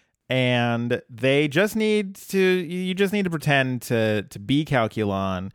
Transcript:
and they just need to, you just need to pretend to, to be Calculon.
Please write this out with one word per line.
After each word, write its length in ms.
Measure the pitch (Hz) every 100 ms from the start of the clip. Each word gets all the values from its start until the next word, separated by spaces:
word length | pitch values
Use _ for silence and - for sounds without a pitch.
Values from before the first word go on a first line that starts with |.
| _ _ -
and 720 | 127 123 123 120 117 120 120 -
they 380 | 113 131 139 151
just 260 | 143 208
need 400 | 220 214 214 196
to, 240 | 196 - 196
you 560 | 185 185 160 180 185
just 180 | 185 196
need 120 | 208
to 60 | 185
pretend 520 | 165 151 139 131 123
to, 400 | - 117 110 107 -
to 80 | -
be 260 | 101 139
Calculon. 880 | 147 135 110 113 104 98 95 92 95